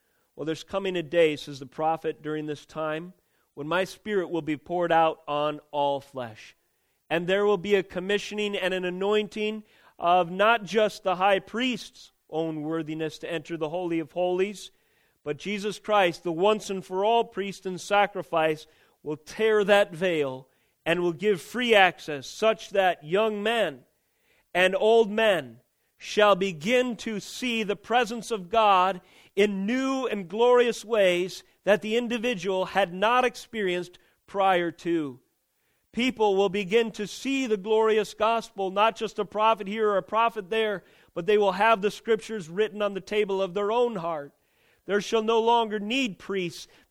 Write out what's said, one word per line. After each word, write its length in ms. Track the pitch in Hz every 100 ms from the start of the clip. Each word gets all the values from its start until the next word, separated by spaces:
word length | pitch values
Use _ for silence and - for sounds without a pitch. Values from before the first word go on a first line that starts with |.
| _ _ _
"Well, 100 | -
there's 200 | 147 156
coming 320 | - 196 190 180
a 60 |
day," 340 | 151 170 160 147
says 240 | - 135
the 60 | 135
prophet 540 | - 156 160 165 151
during 260 | 151 156 151
this 200 | 143 -
time, 480 | 156 156 156 180 - _ _ _
"when 140 | - 147
my 160 | 175
Spirit 440 | 190 - 214 202 160
will 140 | 165
be 140 | 151 147
poured 360 | - 175 170
out 300 | 165 160 - -
on 320 | 147 151 147 _
all 300 | 147 143 139
flesh. 560 | - 131 117 107 - _ _ _ _ _ -
And 180 | 165 175
there 200 | 196 208
will 120 | 202
be 160 | 208
a 80 | 196
commissioning 760 | 185 185 185 202 - 208 208 202
and 180 | 185
an 100 | 185
anointing 800 | 180 180 196 214 214 214 214 220 - _ _ -
of 320 | 170 180 170
not 340 | 185 214 233
just 400 | 180 214 214 -
the 120 | 190 180
high 220 | 196 190
priest's 720 | - 220 254 226 - - - _ _
own 340 | 156 165 156
worthiness 560 | 151 165 151 156 156 -
to 120 | -
enter 260 | 165 156 165
the 140 | 156
Holy 280 | 175 175 165
of 140 | 151
Holies, 600 | 175 180 180 202 190 - _ _ _ _ _
but 160 | 147 143
Jesus 400 | 190 208 208 -
Christ, 440 | - 208 180 165
the 100 | 175
once 360 | 165 202 214 -
and 160 | 190
for 200 | - 190
all 200 | 208 233
priest 400 | 226 - 196 -
and 160 | 190 180
sacrifice, 840 | - 202 196 190 160 165 160 156 - _ _ _
will 140 | 147 151
tear 480 | - - 220 214
that 280 | 196 202 202
veil 560 | 160 185 160 135 131 - _ _ _
and 180 | 160 170
will 100 | 175
give 280 | 156 208 180
free 340 | - 233 240
access 540 | 208 185 - - 143 123
such 420 | - 220 220 -
that 320 | 196 185 170
young 400 | 151 185 220 208
men 420 | 208 233 175 127 _ _ _ _ _ _ _
and 220 | 175 185 190
old 340 | 214 226 214
men 500 | 214 220 175 127 117 _ _ _ _
shall 400 | - 208 208 185
begin 600 | 196 156 175 247 254 220
to 220 | 226 208
see 440 | - - 247 226
the 120 | 202
presence 560 | 196 - 233 214 233 -
of 200 | 220 175
God 500 | 226 214 190 185 180 _ _ _
in 320 | - 208 190 196
new 400 | 254 269 269 240
and 220 | 208 170
glorious 560 | 208 247 247 247 220
ways 580 | 202 226 185 175 185 - - _
that 180 | 185 208
the 140 | 214 233
individual 720 | 240 240 240 208 180 190 175
had 280 | 190 190
not 300 | 185 214 247
experienced 720 | 247 - - 226 190 180 175 - _ _ _
prior 440 | 196 190 180 170
to." 500 | 160 170 170 147 127 _ _ _ _ _ _ _
People 460 | 226 254 220 214 190
will 140 | 202
begin 420 | 202 185 233 226
to 140 | - 311
see 400 | - 254 269 254
the 100 | 214
glorious 560 | 196 220 220 214 202
gospel, 580 | - 220 226 - 202 190
not 240 | 196 220
just 240 | - 214 -
a 60 |
prophet 420 | 196 208 220 226 196
here 220 | 220 214
or 80 | 196
a 60 |
prophet 480 | 185 214 233 220 175
there, 340 | 220 220 190 _ _ _
but 100 | 180
they 140 | 175 208
will 140 | 196
have 280 | 185 226 226
the 100 | 202
scriptures 600 | - - 220 - 220 156
written 320 | 180 214 202
on 100 | 208
the 80 | 190
table 400 | - 214 202 190
of 140 | 190
their 180 | 185 202
own 240 | 233 240 202
heart. 360 | 165 156 143 _ _ _ _ _
There 160 | - 202
shall 220 | - 226
no 180 | 220 226
longer 400 | 226 233 220 208
need 380 | 208 262 247 175
priests 500 | - 196 170 - - _ _